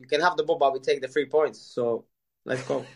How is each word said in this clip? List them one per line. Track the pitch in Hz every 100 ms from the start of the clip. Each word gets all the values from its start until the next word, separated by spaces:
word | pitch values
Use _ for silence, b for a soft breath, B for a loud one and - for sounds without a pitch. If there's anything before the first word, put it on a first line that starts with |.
You | 127
can | 151
have | 170 156
the |
ball, | 151 160
but | 139
we | 135
take | - 139
the | 127
three | 151 135
points. | 156 151 -
So | - - 117 113 - _ _ _
let's | - 127 127
go. | 135 123